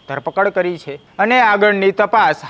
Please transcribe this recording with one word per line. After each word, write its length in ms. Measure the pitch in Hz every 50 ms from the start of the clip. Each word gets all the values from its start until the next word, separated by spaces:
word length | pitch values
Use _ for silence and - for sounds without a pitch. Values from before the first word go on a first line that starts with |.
| _ -
ધરપકડ 400 | 139 135 135 220 - 196 196 202
કરી 300 | 190 190 180 180 175 156
છે 220 | - - 139 143 - _ _ -
અને 220 | 196 220 247 254
આગળની 500 | 247 220 208 202 202 208 202 196 196 196
તપાસ 520 | 190 - 208 196 - 220 196 160 151 - -